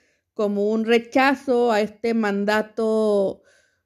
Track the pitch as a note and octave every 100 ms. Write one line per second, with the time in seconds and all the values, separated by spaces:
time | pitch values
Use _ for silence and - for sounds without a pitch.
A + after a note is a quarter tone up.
0 | _ _ _ - G#3 G3+ G#3 A3 A3 A#3
1 | A#3 C#4 C4+ C#4 C#4 A#3+ A#3+ G#3+ G#3 -
2 | A#3 A#3 G#3+ G3+ G3+ G#3+ G#3+ - A3 A3
3 | G#3+ G3+ F#3+ - _ _ _ _